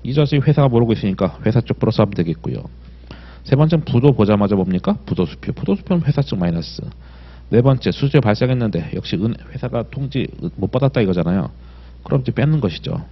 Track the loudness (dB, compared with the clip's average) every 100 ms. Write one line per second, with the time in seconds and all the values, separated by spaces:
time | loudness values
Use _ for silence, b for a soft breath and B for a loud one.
0 | -2 0 2 2 2 4 4 4 2 0
1 | 0 0 -2 0 0 0 0 0 0 2
2 | 0 0 -4 -4 -6 -8 -10 -18 B B
3 | B B B B 0 2 4 2 2 4
4 | 4 4 4 4 4 2 2 0 -2 -4
5 | -4 -2 -2 -4 -10 -6 -4 -4 0 0
6 | 0 0 -2 -2 -2 -2 -6 -12 -12 -14
7 | B B B B 2 4 4 2 0 0
8 | 2 4 2 2 2 0 0 -2 -6 -8
9 | -4 -2 -2 -4 -12 -10 -6 -6 -6 -8
10 | -6 -4 -6 -6 -10 -6 -4 0 0 2
11 | 0 0 0 0 -2 -10 B B B B
12 | -2 -2 0 0 0 2 0 -4 -8 -8
13 | -8